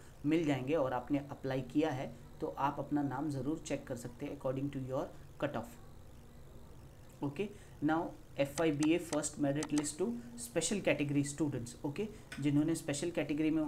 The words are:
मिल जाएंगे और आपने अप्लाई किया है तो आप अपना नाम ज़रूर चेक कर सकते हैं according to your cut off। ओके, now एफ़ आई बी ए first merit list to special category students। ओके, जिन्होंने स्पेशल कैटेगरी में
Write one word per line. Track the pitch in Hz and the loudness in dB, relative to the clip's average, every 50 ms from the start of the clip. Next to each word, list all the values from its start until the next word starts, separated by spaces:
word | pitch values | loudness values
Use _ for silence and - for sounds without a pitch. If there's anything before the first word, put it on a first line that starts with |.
| - - - - - 147 | -14 -16 -12 -2 2 4
मिल | 160 170 170 | 4 6 6
जाएंगे | 147 139 127 127 135 160 | 4 2 2 2 2 2
और | 165 135 127 123 | 4 4 2 2
आपने | 123 - - 143 139 139 - | 0 0 2 0 0 0 -2
अप्लाई | 131 - - 131 131 135 127 - - | -6 -6 -2 0 0 0 -2 2 2
किया | 151 156 160 | 4 4 4
है | 135 127 - - - - - - - - | 2 0 -4 -6 -8 -10 -14 -16 -8 -6
तो | 156 - - - | -4 -4 0 2
आप | 135 143 143 147 | 2 2 2 0
अपना | 139 143 147 147 143 | 0 2 2 2 2
नाम | 131 123 135 147 156 | 2 0 0 0 0
ज़रूर | 135 135 123 143 160 160 - - | 0 0 0 0 -2 -2 -2 -2
चेक | 147 139 - - | -2 -2 -2 -4
कर | 135 | -6
सकते | 120 - 123 - - 143 | -6 -6 -8 -8 -8 -6
हैं | 143 143 139 | -6 -6 -4
according | - 135 131 135 139 139 - | -2 -2 0 0 0 -2 -2
to | 135 131 127 | -2 -4 -2
your | 131 139 175 - - - - - - - 151 | -2 -2 -2 -2 -6 -10 -14 -14 -6 -2 -2
cut | 139 - 117 | -2 0 -2
off। | 110 - - - - - - - - - - - - - - - - - - - - - - - - - - - - - - - 147 | -4 -6 -8 -14 -16 -16 -16 -16 -16 -16 -16 -16 -16 -16 -16 -16 -16 -16 -16 -16 -16 -16 -16 -16 -16 -16 -16 -16 -18 -18 -8 -6 -4
ओके, | 143 139 - 202 208 - - - - - - 143 | -4 -2 -2 -4 -4 -4 -10 -14 -16 -6 0 2
now | 151 156 165 180 - - - - - - - | 2 4 4 2 0 -4 -10 -14 -8 -2 0
एफ़ | 139 143 - - | 0 2 2 4
आई | 165 160 | 4 4
बी | 147 139 151 151 165 | 4 6 6 6 4
ए | 175 160 - | 4 2 2
first | - 147 147 - - - 147 | 0 0 0 0 0 0 2
merit | 139 143 147 156 - 147 147 | 2 2 2 0 2 2 2
list | 147 - - - | 2 0 0 0
to | 185 117 120 - - - - - - | 0 0 0 -2 -6 -10 -10 -10 -10
special | - - 170 165 - - 190 - 170 | -2 0 0 2 2 2 2 4 4
category | 147 143 147 143 143 143 139 143 - | 4 4 2 2 4 4 2 2 0
students। | - 165 143 127 123 117 - - - - | 0 0 0 0 -2 -4 -6 -8 -6 -6
ओके, | 147 143 - 208 220 - - - - - - | -4 -2 -2 -4 -4 -4 -10 -14 -12 -6 -2
जिन्होंने | 139 147 143 143 151 160 165 | 2 4 6 6 6 4 2
स्पेशल | 156 - - 139 143 - 175 | 0 0 -2 -2 0 0 0
कैटेगरी | 165 170 147 143 151 147 156 156 | 0 0 0 2 2 2 4 4
में | 156 156 156 | 4 4 2